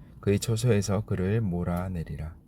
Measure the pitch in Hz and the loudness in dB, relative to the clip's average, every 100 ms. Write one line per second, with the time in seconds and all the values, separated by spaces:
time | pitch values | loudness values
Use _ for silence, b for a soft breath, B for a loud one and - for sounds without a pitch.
0 | B B - 101 - 110 123 101 98 98 | B B 0 0 2 0 4 4 4 0
1 | - 90 92 113 107 87 90 87 92 90 | 0 0 2 2 0 0 0 -2 -2 -4
2 | 78 73 78 - | -6 -6 -8 -10